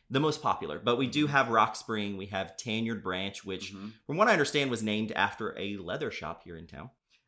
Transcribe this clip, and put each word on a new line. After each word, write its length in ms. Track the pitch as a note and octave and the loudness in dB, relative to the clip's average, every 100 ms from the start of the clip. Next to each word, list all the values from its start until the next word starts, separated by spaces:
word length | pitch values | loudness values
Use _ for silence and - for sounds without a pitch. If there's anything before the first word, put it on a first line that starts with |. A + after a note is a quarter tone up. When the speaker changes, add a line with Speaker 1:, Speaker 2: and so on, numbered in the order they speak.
| - | -2
Speaker 1:
the 80 | C3 | 2
most 240 | D#3 D3 | 2 2
popular, 340 | A#2+ F#2 D2+ D#2 | 0 0 -2 -2
but 180 | A2+ A#2+ | 2 2
we 100 | C3 | 2
do 180 | C3+ D3 | 2 4
Speaker 2:
Mm-hmm. 60 | |
Speaker 1:
have 180 | C#3+ A#2+ | 4 4
Rock 260 | A2+ A2 - | 6 4 2
Spring, 420 | - A2 G2+ G2 | -4 -2 -2 -4
we 100 | F#2+ | -4
have 280 | G2 F2+ - | -4 -4 -6
Tanyard 440 | B2 A2 A2+ A2 | -4 -2 0 -2
Branch, 420 | F#2 F#2 G2 - | -2 -2 -4 -6
which, 300 | G2+ F#2 G2 | -8 -6 -8
Speaker 2:
Mm-hmm. 140 | G2 G#2 - - | -10 -12 -12 -6
Speaker 1:
from 120 | D#3 | 2
what 100 | A3+ | 4
I 60 | |
understand, 360 | G3 C#3 D3 C#3 | 6 4 2 0
was 140 | A#2 | 0
named 280 | G#2+ G#2+ G#2+ | 0 0 0
after 440 | - G2+ - G#2+ - | 2 0 0 -6 -6
a 200 | G2 G2+ | -6 -6
leather 340 | F2 C#3 C#3 | -6 -4 -4
shop 320 | - D#2 - | -6 -8 -10
here 140 | E2+ E2 | -12 -14
in 100 | D#2+ | -14
town. 220 | - D#2 _ _ _ | -14 -16 _ _ _